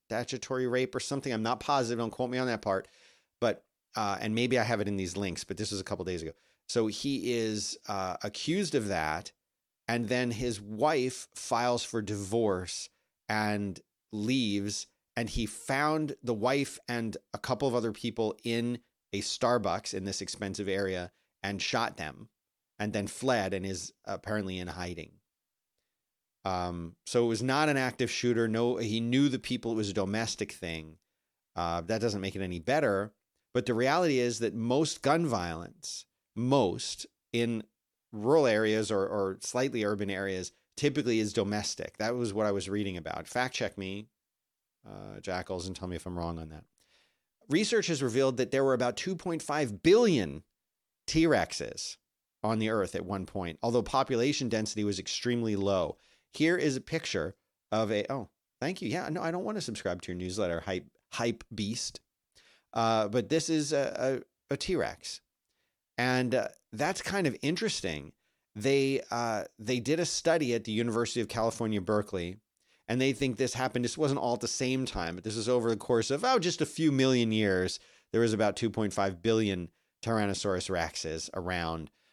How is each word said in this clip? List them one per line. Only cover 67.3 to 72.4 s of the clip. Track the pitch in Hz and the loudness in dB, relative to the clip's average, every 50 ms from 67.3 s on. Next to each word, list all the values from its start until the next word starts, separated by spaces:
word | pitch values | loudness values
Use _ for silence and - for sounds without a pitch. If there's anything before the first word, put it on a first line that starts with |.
| 107 - | 0 0
interesting. | - 139 170 175 220 208 - - - 92 80 73 69 - - _ _ _ _ _ _ _ - | -2 -2 0 0 0 -2 -2 -2 -4 -4 -4 -6 -8 -12 -18 _ _ _ _ _ _ _ -8
They, | 107 104 135 139 139 135 135 139 127 - - | -2 2 4 4 4 4 4 2 0 -2 -2
uh, | - 120 120 117 110 104 - - _ - | -2 -2 0 0 -2 -2 -4 -6 _ -8
they | 107 110 127 123 | -4 -2 -2 0
did | 110 127 156 160 | 0 0 0 0
a | 175 | 0
study | 160 - - - 170 165 170 151 120 117 | 0 -2 0 2 4 4 4 4 2 0
at | 113 104 | 0 0
the | 110 107 | 0 0
University | 107 117 120 107 113 117 110 - 123 110 | 2 2 2 2 2 0 0 0 -2 -2
of | - | 0
California, | - 117 113 113 - - 117 110 110 101 | 0 0 2 2 2 0 0 0 0 0
Berkeley, | 90 98 110 104 104 - - 92 85 87 92 - | 2 2 2 2 2 0 -2 -4 -4 -4 -8 -10